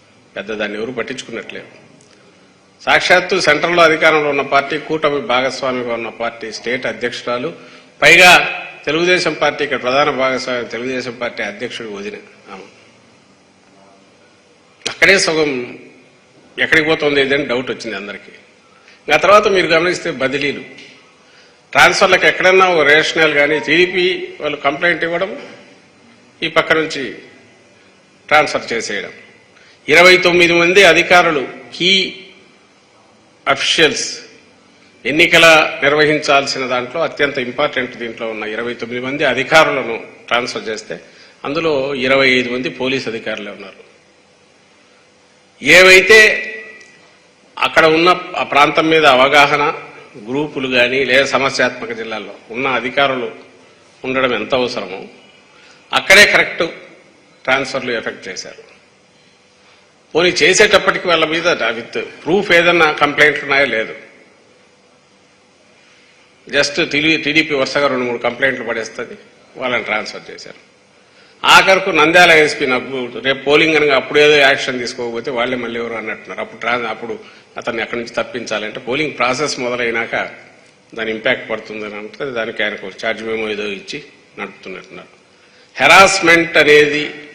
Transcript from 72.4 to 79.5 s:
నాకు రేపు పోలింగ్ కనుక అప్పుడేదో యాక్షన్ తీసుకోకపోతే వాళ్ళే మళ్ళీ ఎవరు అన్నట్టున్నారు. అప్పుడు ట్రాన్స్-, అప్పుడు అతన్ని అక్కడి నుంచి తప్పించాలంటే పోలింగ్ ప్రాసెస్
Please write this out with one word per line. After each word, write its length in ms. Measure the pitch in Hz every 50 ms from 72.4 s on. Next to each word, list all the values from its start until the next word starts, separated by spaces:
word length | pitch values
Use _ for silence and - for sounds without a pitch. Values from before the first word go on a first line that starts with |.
| 151 143 147 - 147
నాకు 460 | 127 127 123 113 127 135 131 123 120 - 110 123
రేపు 200 | 135 135 131 -
పోలింగ్ 300 | 139 147 156 165 160 160
కనుక 160 | 147 151 147
అప్పుడేదో 460 | 135 127 127 - 147 147 147 147 151
యాక్షన్ 420 | 147 139 135 139 127 - - 127 123
తీసుకోకపోతే 520 | 123 117 - - 120 117 117 117 117 147
వాళ్ళే 260 | 131 117 120 127 127
మళ్ళీ 240 | 123 120 117 117 117
ఎవరు 140 | 117 117 117
అన్నట్టున్నారు. 460 | 110 107 110 104 - - - 107 107
అప్పుడు 200 | 110 107 - 113
ట్రాన్స్-, 280 | 113 117 120 123 120 110
అప్పుడు 300 | 107 107 120 113 107 101 - - - - _ _ _
అతన్ని 260 | - 110 123 117 113 110
అక్కడి 180 | - - 120
నుంచి 140 | 120 113 -
తప్పించాలంటే 640 | - 117 - - 120 110 - 110 104 104 107 - 127
పోలింగ్ 380 | - 113 127 147 156 143 - -
ప్రాసెస్ 420 | 120 123 127 127 151 139